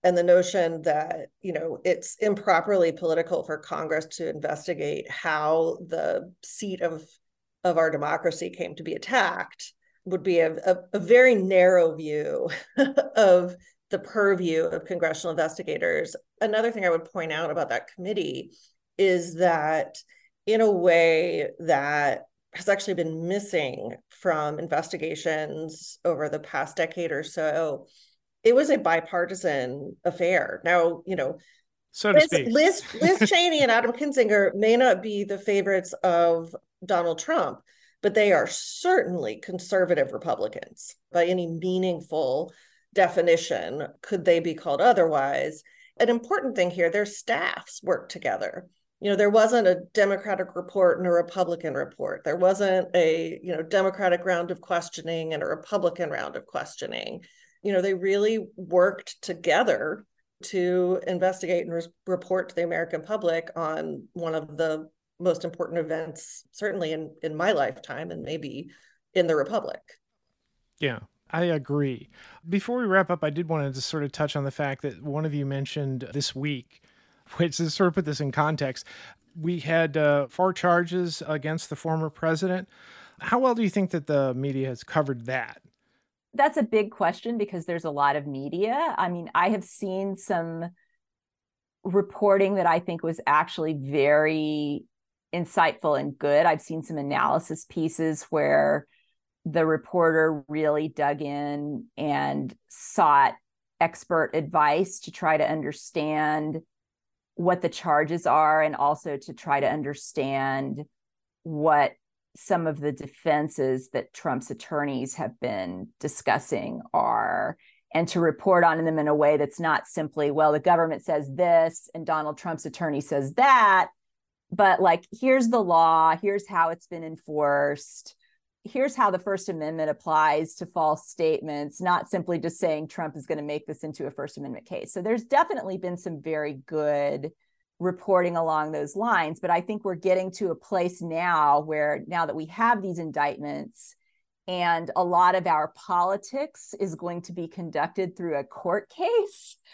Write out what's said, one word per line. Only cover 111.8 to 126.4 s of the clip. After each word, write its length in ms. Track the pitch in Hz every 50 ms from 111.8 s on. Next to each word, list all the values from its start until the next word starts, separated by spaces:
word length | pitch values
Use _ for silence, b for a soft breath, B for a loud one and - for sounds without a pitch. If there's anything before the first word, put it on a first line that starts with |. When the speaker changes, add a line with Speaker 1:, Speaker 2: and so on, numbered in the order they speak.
| 139 - - _ _ _ _ _ _ _ -
Speaker 3:
some 300 | - - - 196 170 165
of 120 | 160 151 147
the 120 | 143 151 147
defenses 960 | 147 143 131 - _ - 165 147 151 151 151 - - 135 131 131 131 131 -
that 220 | - 135 - - -
Trump's 380 | - - 135 127 131 123 -
attorneys 640 | 135 117 - - 160 147 147 143 135 127 127 131 -
have 240 | - 156 - - -
been 480 | 123 123 110 95 92 87 92 92 98 - _ _
discussing 800 | - 147 - - - - 104 127 - - 151 101 - - 123 120 - - -
are, 640 | - 113 117 113 113 110 - - - 104 - - b b b b b b b -
and 140 | 160 170 160
to 120 | - 180
report 420 | 170 160 151 - - 196 185 175 175
on 220 | 165 160 165 165
them 140 | 160 160 156
in 100 | 151 151
a 60 | 151
way 220 | 151 151 147 151
that's 220 | 147 147 143 - -
not 300 | 170 160 151 - - -
simply, 420 | - 175 156 147 - 156 147 143
"Well, 220 | 139 151 156 151 151
the 80 | 151
government 440 | - - 170 165 170 160 151 - -
says 240 | - 160 147 147 139 135
this 580 | 143 180 170 170 165 165 165 160 - - - -
and 140 | 165 160
Donald 320 | 160 160 156 151 151 151 -
Trump's 280 | - 175 165 160 -
attorney 340 | 156 - - 170 156 147 139
says 340 | 131 - 151 143 135 139 165
that," 540 | - 254 277 269 247 220 202 190 185 175 - - _ _ _ _ _ _ _ _ _ _ _ 180
but, 280 | 180 202 190 180 -
like, 260 | - 180 160 170 - _
"Here's 380 | - - 254 262 262 262 240 226
the 140 | 247 233 202
law, 540 | 175 170 165 165 165 160 160 160 160 160
here's 300 | 170 - 202 202 202